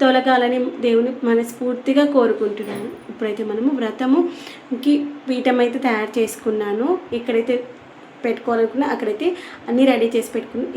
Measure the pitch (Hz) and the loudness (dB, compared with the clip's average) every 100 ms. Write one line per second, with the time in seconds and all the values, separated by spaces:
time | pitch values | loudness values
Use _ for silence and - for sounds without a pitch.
0 | 269 254 262 254 240 254 254 - 240 226 | 4 4 4 4 4 0 -2 -2 2 4
1 | 247 247 233 233 233 - 247 240 277 269 | 2 0 0 2 0 -4 -4 -2 2 4
2 | 294 277 226 214 208 208 202 202 233 - | 4 4 4 2 -2 -4 -8 -8 -10 -12
3 | - - 220 208 214 214 269 262 220 220 | -16 -8 -6 -4 -4 -2 0 0 -4 -2
4 | 262 311 349 - - - - 247 285 285 | 2 4 2 -4 -14 -18 -10 -2 2 2
5 | - - 262 247 254 247 240 247 254 214 | 0 -8 -4 0 2 2 2 0 0 0
6 | 214 240 220 - 226 214 208 208 285 370 | -2 -2 -2 -2 -4 -2 -2 -2 0 -2
7 | - 233 247 226 240 247 - - - - | -2 -6 0 0 0 -2 -4 -14 -20 -20
8 | - - 233 233 - 233 226 254 285 233 | -20 -6 -4 -4 -2 0 2 0 -2 -2
9 | 214 208 349 349 - - - 240 269 233 | -4 -2 -2 -4 -8 -14 -2 4 4 4
10 | 226 233 214 226 233 233 - | 2 0 -2 -6 -6 -6 -4